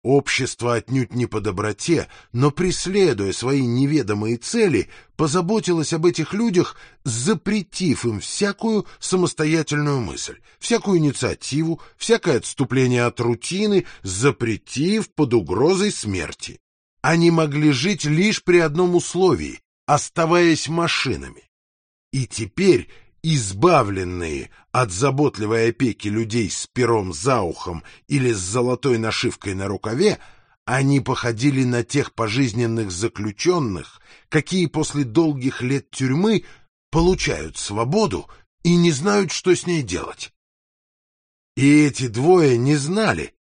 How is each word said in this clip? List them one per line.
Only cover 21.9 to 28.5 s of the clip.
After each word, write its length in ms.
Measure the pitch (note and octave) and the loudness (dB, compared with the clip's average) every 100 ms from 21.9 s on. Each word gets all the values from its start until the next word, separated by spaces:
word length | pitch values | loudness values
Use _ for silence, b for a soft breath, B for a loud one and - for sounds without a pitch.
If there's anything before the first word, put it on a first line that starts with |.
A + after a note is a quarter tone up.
| _ _ | _ _
И 140 | C#3 B2 | -6 -4
теперь 640 | - A2 - F#3+ C3 - b b _ D#3+ | -6 -8 2 4 4 0 b b _ -2
избавленные 1160 | D3+ G2+ F#2+ E3+ D#3 G#2 F#2+ F2+ F2+ E2 C#2+ - b b | 0 -2 2 4 4 2 -2 -4 -4 -6 -6 -10 b b
от 180 | - B2 | -2 -2
заботливой 800 | F2+ C#3 C3+ D3 - G#2+ A2+ A2+ | 0 0 2 0 -2 -2 2 0
опеки 380 | - B2+ G2 G#2 | 2 -2 -2 -4
людей 420 | G#2+ A2+ A#2+ G2+ | -4 -2 -2 -2
с 160 | - - | -6 -8
пером 460 | A#2+ A#2 A2+ F#2 | -2 0 0 -2
за 280 | D#2 A2 B2 | -4 -2 0
ухом 420 | F2 D2 F#2 E2 B B - | -2 -6 -10 -12 B B -4
или 260 | C#3+ B2 | 0 2
с 60 | G#2+ | 0
золотой 600 | F2+ | -2